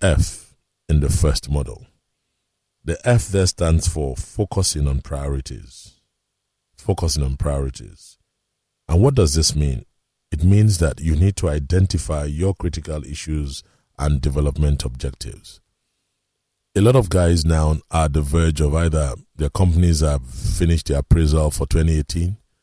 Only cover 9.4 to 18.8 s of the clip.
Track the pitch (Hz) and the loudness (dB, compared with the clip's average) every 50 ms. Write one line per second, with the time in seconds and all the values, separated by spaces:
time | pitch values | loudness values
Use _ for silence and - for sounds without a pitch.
9.4 | 76 - 73 76 73 69 64 57 - _ _ _ _ _ _ _ _ - 85 76 | 0 0 0 0 0 -2 -2 -4 -8 _ _ _ _ _ _ _ _ -10 -4 0
10.4 | 80 92 101 104 107 107 95 80 78 71 60 - 78 80 78 80 92 101 98 - | 4 4 6 6 6 4 2 2 0 -2 -2 -2 -2 0 2 2 2 2 0 0
11.4 | 92 80 73 76 71 - 90 92 95 - - 85 - - 78 73 73 73 73 78 | -2 -2 -2 -2 -2 0 2 2 2 2 0 -2 -4 -4 -4 -4 -4 -4 -4 -2
12.4 | 90 98 95 - 92 87 - 80 73 80 76 76 69 69 76 - - 78 78 76 | -2 -2 -2 -2 -6 -6 -6 -8 -8 -8 -8 -8 -8 -10 -12 -10 -8 -6 -4 -4
13.4 | 73 69 67 - - _ _ _ _ _ _ - 71 73 73 65 - 71 65 73 | -4 -6 -8 -12 -16 _ _ _ _ _ _ -4 -2 0 0 0 0 -2 0 0
14.4 | 71 71 69 73 76 73 71 67 - 62 62 64 - 65 64 - - 52 - - | -2 -2 0 0 0 0 0 0 -2 -6 -8 -6 -8 -8 -8 -10 -14 -16 -16 -18
15.4 | - - - - _ _ _ _ _ _ _ _ _ _ _ _ _ _ _ _ | -20 -20 -20 -20 _ _ _ _ _ _ _ _ _ _ _ _ _ _ _ _
16.4 | _ _ _ _ _ _ - 101 101 117 131 131 107 85 98 92 87 85 87 82 | _ _ _ _ _ _ 0 2 4 4 6 4 2 2 2 2 4 4 2 2
17.4 | 78 80 80 78 78 78 78 73 - - - 80 78 76 71 78 73 69 76 82 | 2 2 2 2 2 2 0 -2 -4 -4 -2 0 0 0 0 -2 -2 0 0 2
18.4 | 82 82 78 76 76 73 76 82 | 2 2 2 0 0 0 2 0